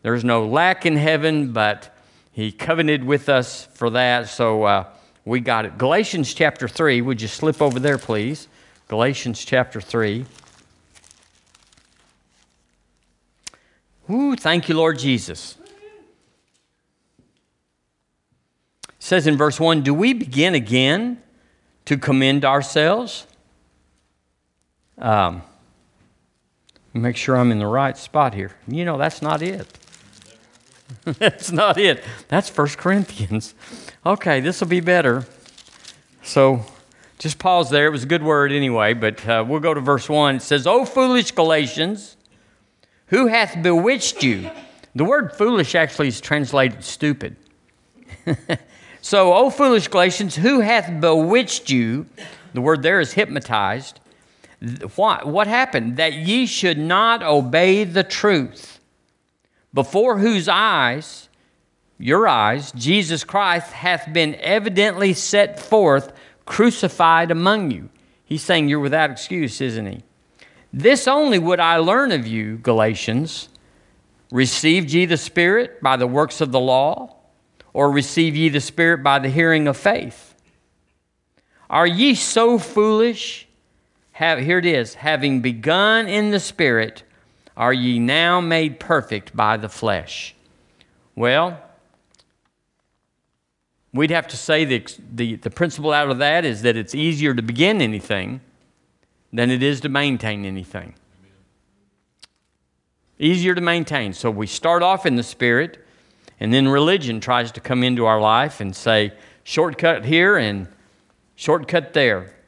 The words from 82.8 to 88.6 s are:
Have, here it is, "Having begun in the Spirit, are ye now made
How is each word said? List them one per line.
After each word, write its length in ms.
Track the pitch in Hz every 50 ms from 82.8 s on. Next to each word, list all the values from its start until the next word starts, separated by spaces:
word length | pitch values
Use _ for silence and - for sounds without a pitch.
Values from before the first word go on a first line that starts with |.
| 208 214 214 214 226 240 226 - - - - - - _ _ _ _ _ _ _ _ _ _ _ _ _ _
Have, 260 | - 160 165 165 127
here 200 | 131 151 175 180
it 80 | 175
is, 280 | 175 165 135 117 110 -
"Having 460 | - 131 151 156 143 135 143 135 127
begun 640 | 117 131 120 113 110 147 160 185 202 214 220 226 226
in 240 | 196 196 208 214 208
the 80 | 208 196
Spirit, 640 | - - - - 170 139 120 113 110 110 - - - _ _ _ _ _ _ _ _ - _
are 160 | - 113 120 131
ye 260 | 127 123 123 123 117
now 420 | 117 120 139 156 170 170 175 180
made 380 | 175 165 165 160